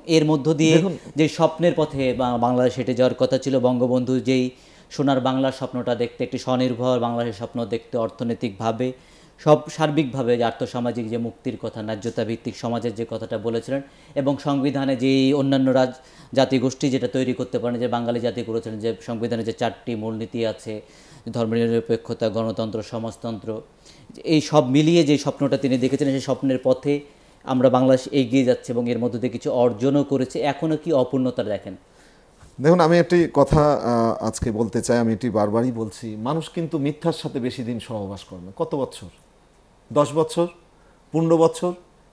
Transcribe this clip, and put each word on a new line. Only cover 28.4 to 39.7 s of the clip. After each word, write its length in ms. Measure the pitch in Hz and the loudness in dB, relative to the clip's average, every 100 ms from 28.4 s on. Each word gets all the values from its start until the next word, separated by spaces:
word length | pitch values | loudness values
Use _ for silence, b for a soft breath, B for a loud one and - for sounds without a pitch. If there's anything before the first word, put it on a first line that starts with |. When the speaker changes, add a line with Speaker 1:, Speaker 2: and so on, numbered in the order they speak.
| 127 | 4
Speaker 1:
যাচ্ছে 280 | 120 - | 2 -2
এবং 160 | 120 120 | -4 -2
এর 100 | 120 | 0
মধ্য 200 | 120 120 | -2 -2
দিয়ে 120 | 120 | -4
কিছু 200 | 117 147 | -4 -2
অর্জনও 520 | 127 120 104 131 143 | 2 2 2 2 2
করেছে। 360 | 139 135 127 - | 2 0 -2 -2
এখনও 380 | 147 139 160 156 | -2 -2 -2 -2
কি 160 | 170 | 0
অপূর্ণতা 500 | 147 127 131 127 123 | 0 2 0 -2 -2
দেখেন? 320 | 107 98 - 95 _ b b b b b b - | -4 -4 -8 -16 _ b b b b b b -2
Speaker 2:
দেখুন, 180 | 139 175 | 4 6
আমি 180 | 160 175 | 6 4
একটি 280 | 170 175 160 | 4 4 4
কথা, 400 | - 139 156 147 | 4 4 4 4
আহ, 540 | 139 117 120 113 - 110 | 2 0 2 2 0 -4
আজকে 240 | - 127 | -4 -4
বলতে 300 | 107 113 117 | -2 -2 -2
চাই, 160 | 98 120 | 0 2
আমি 160 | 113 | 2
এটি 160 | 110 120 | 0 0
বারবারই 420 | 107 104 110 127 | 0 2 2 0
বলছি, 440 | 117 110 - 117 107 | -2 -8 -10 -12 -8
মানুষ 340 | 113 160 156 | -4 -4 -6
কিন্তু 280 | - 165 156 | -6 -4 -4
মিথ্যার 360 | 139 151 170 | -4 -4 -4
সাথে 260 | 156 151 139 | -4 -6 -6
বেশি 240 | 120 120 | -6 -6
দিন 160 | 113 117 | -8 -8
সহবাস 440 | - 110 98 98 | -8 -8 -8 -10
করে 180 | - 92 | -14 -18
না। 100 | 90 98 | -12 -8
কত 200 | 160 147 | -6 -4
বছর? 320 | 123 - 87 - _ _ _ _ _ | -6 -8 -20 -20 _ _ _ _ _